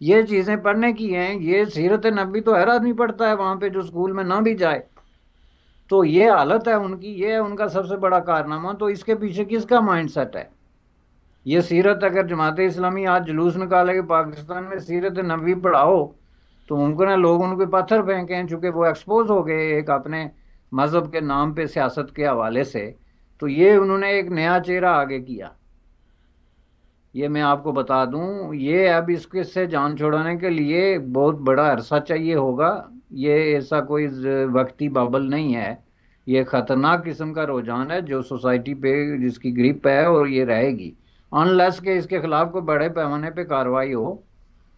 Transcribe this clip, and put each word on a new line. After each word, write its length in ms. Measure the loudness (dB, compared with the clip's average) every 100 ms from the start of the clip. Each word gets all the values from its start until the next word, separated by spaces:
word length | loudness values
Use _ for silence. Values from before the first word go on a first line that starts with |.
ये 220 | 2 4
चीज़ें 380 | 4 0 0 0
पढ़ने 320 | 0 2 0
की 160 | 0 -2
हैं। 300 | -2 -2 -2
ये 260 | 0 2 0
सीरत 400 | 0 0 2 2
नबी 360 | 0 -2 -2
तो 140 | 2 4
हर 140 | 4
आदमी 240 | 2 2
पढ़ता 340 | 0 -2 0 0
है 80 | 0
वहाँ 200 | -2 -2
पे, 140 | -4
जो 120 | -4
स्कूल 320 | -6 -4 -4
में 100 | -2
ना 180 | -2 0
भी 140 | 2 2
जाए। 280 | 0 0 -6 _ _ _ _ _ _ _ _ _ 0
तो 140 | 2
ये 260 | 4 6 6
हालत 340 | 6 4 2 2
है 120 | 0
उनकी, 280 | -2 -8 -10
ये 240 | -6 -2
है 80 | -2
उनका 280 | -2 -4 -4
सबसे 300 | -4 -4 -2
बड़ा 220 | 2 2
कारनामा। 540 | 2 -2 -2 -6 -6
तो 160 | -4 -4
इसके 260 | -4 -2 -2
पीछे 300 | -4 -6 -4
किसका 360 | -4 2 2
माइंडसेट 540 | 4 0 -2 -4 -6 -8
है? 240 | -14 _ _ _ _ _ _ _ _ _ -2
ये 140 | 0
सीरत, 380 | 2 2 4 2
अगर 240 | 0 0 -2
जमात 320 | 0 -2 0
इस्लामी 460 | -2 0 -4 -2 0
आज 180 | 0
जुलूस 320 | 0 0 0 0
निकाले 380 | 0 2 2
कि 80 | 0
पाकिस्तान 640 | 0 0 0 -6 -12 -10
में 160 | -8 -10
सीरत 360 | -6 -4 -2 -4
नबवी 380 | -4 -2 -2 0
पढ़ाओ, 580 | 2 4 6 4 0 -8 _ _ _ _ -6
तो 80 | -2
मुमकिन 320 | 0 2 2
है 80 | 4
लोग 240 | 4 4
उन 160 | 0 -2
पे 80 | 0
पत्थर 360 | 0 2 0
फेंकें, 460 | 2 -2 -4 -6 -6
चूंकि 220 | -4 -4
वो 160 | 0 0
एक्सपोज 440 | 0 0 0 2
हो 140 | 0
गए 340 | 0 -2 0 -2
एक 120 | 0
अपने 400 | -2 -2 -8 -8 -12 _ -20 -8
मजहब 380 | -2 0 0 -2
के 100 | -4
नाम 320 | -2 0 -2
पे 140 | -2 -4
सियासत 400 | -2 -2 -2 -8 -4
के 100 | -2
हवाले 380 | 0 -2 -2
से। 320 | -4 -6 -10 -14 _ _ _ -8
तो 80 | -4
ये 300 | 4 6 6
उन्होंने 420 | 4 0 0 0
एक 100 | -2
नया 300 | -2 2 2
चेहरा 320 | 0 0 2
आगे 280 | 2 0 -4
किया, 320 | -8 -12 -14 -20 _ _ _ _ _ _ _ _ _ _ _ _ _ _ _ -6
ये 120 | -4
मैं 140 | 0
आपको 300 | 2 2 0
बता 340 | -2 0 0 0
दूं। 480 | -2 -6 -8 -8
ये 340 | -6 0 2 4
अब 220 | 2 0
इसके 340 | -4 -4 -8
से 240 | -6 -4 -2
जान 280 | 0 -2 0
छुड़ाने 420 | 0 0 -2 -4
के 120 | -2
लिए 480 | -2 0 2 2 0
बहुत 380 | -2 2 2 2
बड़ा 360 | 2 2 4
अरसा 280 | 0 0 -2
चाहिए 360 | -2 -2 0 0
होगा। 540 | 0 0 0 -2 -8 -20 -14
ये 400 | -4 0 2 2
ऐसा 280 | 0 0 -2
कोई 260 | 0 -2 -2
ज-, 400 | -4 -2 0 0
वक्ती 400 | 0 0 -2 -2
बबल 340 | 0 0 0
नहीं 300 | 0 -2 -2
है, 300 | -2 -4 -8 _ _ _ _ -2
ये 160 | 0
ख़तरनाक 600 | 2 0 0 0 2 2
किस्म 300 | -2 -8 -8
का 100 | -6
रुझान 480 | -4 -4 -4 -6 -4
है 100 | -6
जो 200 | -4 -6
सोसाइटी 520 | -6 -4 0 0 -2
पे 440 | -4 0 0 -2 -2
जिसकी 340 | -4 -4 -4
ग्रिप 360 | 2 2 2 2
है 220 | 4 4
और 180 | 4 2
ये 180 | 0 2
रहेगी, 480 | 2 0 -2 -8 -16 _ _ -4 2
unless 440 | 4 6 4 2
के 180 | -2 -2
इसके 240 | -2 -4
खिलाफ 300 | 0 0 0
कोई 100 | -2
बड़े 280 | -2 0 0
पैमाने 400 | -4 -4 -4 -6
पे 140 | -8
कार्रवाई 500 | -4 -2 0 0 -2
हो, 300 | -4 -6 -8 _ _ _ _ _